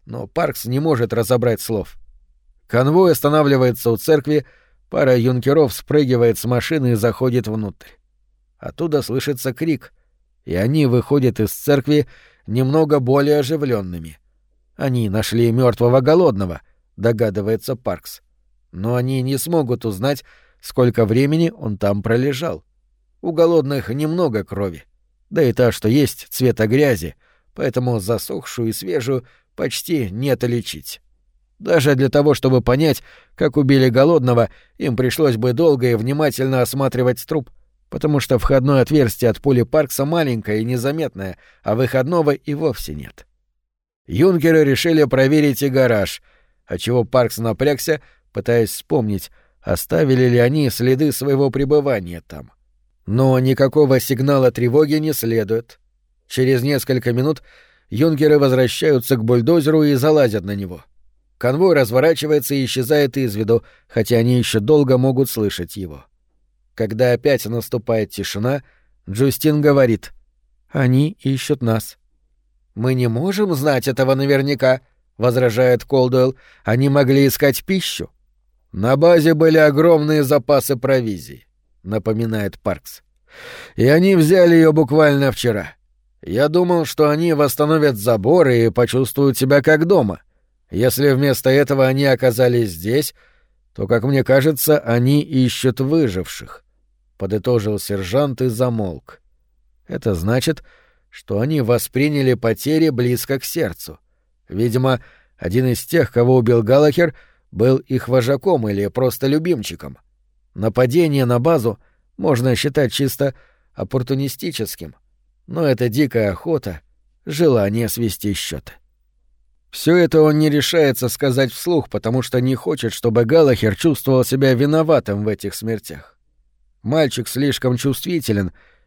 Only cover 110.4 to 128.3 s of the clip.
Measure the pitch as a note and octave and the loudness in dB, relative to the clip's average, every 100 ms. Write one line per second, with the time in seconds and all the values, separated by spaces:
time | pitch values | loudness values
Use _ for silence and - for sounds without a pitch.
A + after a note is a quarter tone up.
110.4 | _ - A2 B2 B2+ D#3 D#3+ C#3 A#2+ A#2+ | _ -6 -2 0 2 2 2 0 0 0
111.4 | D3+ D#3+ A2+ G#2 _ _ _ - F#3 A#2+ | 2 0 0 -6 _ _ _ -6 -2 0
112.4 | C3 D3 D3 C#3+ B2+ - C#3 - C#3 - | 0 -2 -2 -2 -2 -2 -4 -2 -6 -6
113.4 | _ _ _ - F#2 C3 B2 C3+ C#3 - | _ _ _ -12 -6 -6 -4 -4 -6 -8
114.4 | F3 C#3+ G#2+ - D#2+ - _ _ _ _ | -10 -8 -10 -10 -18 -20 _ _ _ _
115.4 | - E3+ D3+ A#2 B2 A#2 C#3+ A#2 G#2 F2 | -12 -4 -2 0 -2 0 0 0 -2 -2
116.4 | E3+ D#3 - D#2+ - _ _ _ - D3 | -4 -4 -4 -12 -16 _ _ _ -12 0
117.4 | E3 A#2 G2+ A2 A#2+ - A2+ - G#2 F#2+ | 2 2 2 0 -4 -4 -4 -4 -6 -6
118.4 | - C2+ - - _ _ _ _ _ _ | -8 -12 -16 -20 _ _ _ _ _ _
119.4 | _ _ _ - D#3 F3 D#3+ D#3+ D3+ D3+ | _ _ _ -4 2 2 4 4 4 4
120.4 | D#3 D3 C3 E3+ C#3+ A#2+ B2 - C#3 B2+ | 2 0 0 2 2 0 -4 -2 -2 0
121.4 | C3 - F3 E3 - G#2 A2+ B2+ A#2+ B2+ | -2 -4 -2 -2 -2 -6 -4 -4 -2 -2
122.4 | B2+ C3 F3+ D3+ A2+ - A#2 A2+ A2+ E3 | -2 -2 -4 -4 -6 -4 0 0 2 4
123.4 | C#3+ A#2 G#2+ G2 E3 C#3+ C3+ C3 - C3+ | 4 4 0 0 0 0 0 0 2 0
124.4 | C3+ B2 C#3+ D#3 D#3+ C#3 A2 G2+ G#2 G2+ | 2 2 2 0 2 0 0 -4 -4 -6
125.4 | G2+ - A2 G#2+ - C#2 - _ _ _ | -8 -10 -8 -8 -10 -18 -20 _ _ _
126.4 | _ _ _ _ G#2 D#3 C#3+ - A2+ C3 | _ _ _ _ -4 0 0 -2 -8 -4
127.4 | C#3+ - B2+ B2 C#3 B2+ - E3+ - | -2 -2 -2 -2 -2 -4 -4 -4 -2